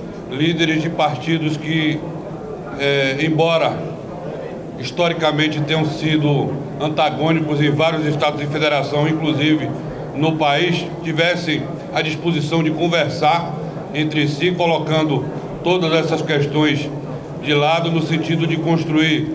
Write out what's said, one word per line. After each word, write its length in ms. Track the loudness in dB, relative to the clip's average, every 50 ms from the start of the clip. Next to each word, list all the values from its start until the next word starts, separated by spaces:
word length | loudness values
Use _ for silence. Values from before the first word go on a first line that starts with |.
| -10 -10 -10 -12 -10 -8
líderes 500 | -2 0 2 2 2 2 2 2 2 0
de 80 | 0 -2
partidos 680 | 0 0 0 0 0 -2 -2 0 0 0 0 0 -2
que, 440 | -2 -2 -2 0 0 2 0 0 -2 -4 -6 -8 -8 -8 -10 -10 -10 -10 -10 -10 -10 -10 -10 -6 -2
eh, 400 | 0 2 2 2 2 0 0 0
embora 560 | 0 0 2 2 2 4 4 2 2 0 0 -2 -6 -8 -10 -10 -12 -12 -12 -10 -10 -10 -10 -10 -10 -10 -10 -10 -10 -12 -10 -8
historicamente 840 | -8 -6 -2 0 0 0 2 2 2 2 2 2 2 2 0 0
tenham 240 | 0 0 0 0 0
sido 720 | -2 -2 -2 0 0 2 2 4 4 2 2 2 0 -2 -4 -6 -8 -6 -4
antagônicos 800 | -4 -2 0 2 2 2 2 0 2 2 2 2 0 0 2 2
em 100 | 2 2
vários 360 | 4 4 2 2 2 0 0
estados 340 | 0 0 2 0 0 0 -2
de 60 | -4
federação, 600 | -4 -2 0 2 2 2 2 0 0 0 2 2 2
inclusive 600 | 2 2 0 0 2 2 4 4 4 2 2 -2 -4 -6 -8 -8 -8 -8 -8 -8 -2
no 220 | 0 0 0 2
país, 500 | 2 2 4 4 4 2 2 0 0 -2 -6 -8 -6
tivessem 600 | -6 -4 0 2 2 2 2 0 0 -2 -2 -2 -2 -4 -6 -8 -8 -4
a 80 | -4 -2
disposição 600 | -2 -2 -4 -2 -2 0 0 0 0 0 0 2
de 80 | 2 2
conversar 840 | 0 0 0 2 2 2 2 0 0 2 2 2 4 2 0 -4 -6 -6 -8 -8 -8 -8 -10 -6
entre 340 | -4 -2 -2 0 0 0 0 0
si, 220 | 0 0 0 0
colocando 720 | 2 2 2 2 2 0 0 0 2 2 2 2 0 0 -2 -4 -6 -8 -8 -8 -10 -4
todas 300 | 0 0 0 2 2 2
essas 300 | 2 2 2 2 0 -2
questões 680 | 0 0 2 2 2 2 2 2 4 4 2 0 -2 -4 -6 -8 -8 -8 -10 -10 -10 -10 -10 -6
de 100 | -2 0
lado, 380 | 2 4 4 4 2 2 2 0
no 100 | 0 0
sentido 460 | 0 0 0 -2 0 0 0 0 2
de 100 | 0 0
construir 720 | 0 2 0 0 0 0 2 2 2 4 4 2 0 0 -2